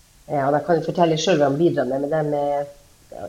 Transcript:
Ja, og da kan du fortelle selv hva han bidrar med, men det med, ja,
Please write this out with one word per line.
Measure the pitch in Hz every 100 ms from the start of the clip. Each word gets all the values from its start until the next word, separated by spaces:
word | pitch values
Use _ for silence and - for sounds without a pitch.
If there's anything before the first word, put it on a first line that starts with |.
| _ _ -
Ja, | 143 135
og |
da | 147
kan | 156 160
du | 160
fortelle | 165 170 156
selv | 196 160
hva | 143
han | 143
bidrar | 170 147 123
med, | 131 143
men |
det | 156 151
med, | 147 143 143 143 - _ _ _
ja, | -